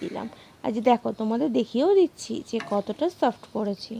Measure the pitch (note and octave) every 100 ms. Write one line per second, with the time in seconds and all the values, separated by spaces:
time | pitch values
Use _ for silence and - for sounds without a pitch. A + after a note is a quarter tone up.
0 | G3 - A3+ - - - C4 A3 A#3 A#3
1 | A#3 G3 A3 A#3 D4 A#3+ G#3+ A#3 D#4+ G4
2 | F4 - - A3 - A3+ - G3+ G3+ G#3
3 | E4+ - C4+ - - G#3+ G3+ G3 -